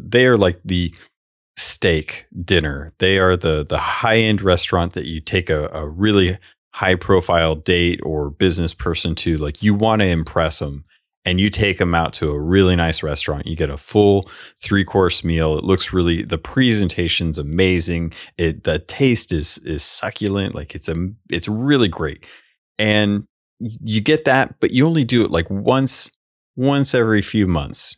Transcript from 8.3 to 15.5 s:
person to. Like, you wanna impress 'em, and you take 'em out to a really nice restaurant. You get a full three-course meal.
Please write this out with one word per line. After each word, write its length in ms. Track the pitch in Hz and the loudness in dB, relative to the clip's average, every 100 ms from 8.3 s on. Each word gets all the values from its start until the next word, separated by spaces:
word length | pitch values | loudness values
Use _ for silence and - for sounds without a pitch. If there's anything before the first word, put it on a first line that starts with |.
| 73 92 85 82 | 0 0 2 -2
person 420 | - 87 85 87 82 | -4 -6 -4 -4 -4
to. 220 | 87 78 | -2 -2
Like, 260 | 73 78 | -4 -2
you 100 | 107 | 0
wanna 320 | 101 110 110 95 | 2 2 2 2
impress 560 | 85 78 87 80 - | 0 -2 -2 0 -2
'em, 220 | 73 71 - _ _ _ - | -6 -10 -16 _ _ _ -2
and 140 | 90 | 0
you 80 | 101 | 0
take 320 | - 101 90 | 2 0 0
'em 160 | 90 82 | 0 0
out 160 | 82 | -2
to 180 | - 78 | -4 -4
a 80 | 73 | -4
really 360 | 78 95 92 90 | 2 4 6 4
nice 260 | 85 78 | 2 0
restaurant. 460 | 78 73 - 73 - | -4 -4 -4 -6 -6
You 80 | 80 | -4
get 140 | 76 | -4
a 80 | 69 | -6
full 520 | - 107 101 98 92 - - _ | 0 4 6 4 0 -12 -20 _
three-course 640 | - 98 92 101 90 - | -2 -2 2 2 2 0
meal. 340 | 85 82 80 | -2 0 0